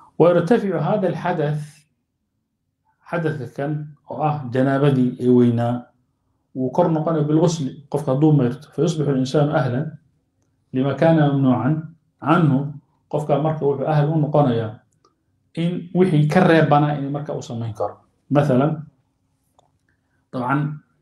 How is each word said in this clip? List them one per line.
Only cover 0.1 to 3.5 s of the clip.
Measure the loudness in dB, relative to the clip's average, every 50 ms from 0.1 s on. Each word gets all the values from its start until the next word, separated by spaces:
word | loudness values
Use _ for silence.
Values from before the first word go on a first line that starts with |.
| _ 2
ويرتفع | 4 4 4 2 2 2 0 0 0 -2 -4 -4
هذا | -2 -2 -2 -2 -2 -4
الحدث، | -4 -4 -6 -6 -4 -4 -4 -4 -4 -6 -8 -12 -18 _ _ _ _ _ _ _ _ _ _ _ _ _ _ _ _ _ _ _ _ _ _ _ _ _ _ -8
xadadka | -6 -4 -4 -4 -4 -6 -10 -12